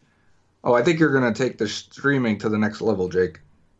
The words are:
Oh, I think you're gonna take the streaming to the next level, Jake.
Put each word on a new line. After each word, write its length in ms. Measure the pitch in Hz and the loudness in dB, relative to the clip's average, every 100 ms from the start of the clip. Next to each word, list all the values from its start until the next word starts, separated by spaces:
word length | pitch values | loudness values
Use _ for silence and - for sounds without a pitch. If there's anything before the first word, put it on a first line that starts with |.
| _ _ _ _ _ _ | _ _ _ _ _ _
Oh, 100 | - | 0
I 100 | 120 | 2
think 160 | 143 165 | 2 2
you're 120 | 156 | 2
gonna 220 | 135 123 | 4 2
take 240 | 110 127 - | 0 -2 -2
the 100 | 104 | -6
streaming 720 | - - - 139 139 120 101 | -6 -14 -4 0 0 0 -2
to 80 | 117 | -2
the 100 | 107 | -2
next 200 | 104 107 | -2 -2
level, 280 | 113 95 92 | -2 -2 -2
Jake. 300 | 90 78 - - _ _ _ | 0 -2 -4 -20 _ _ _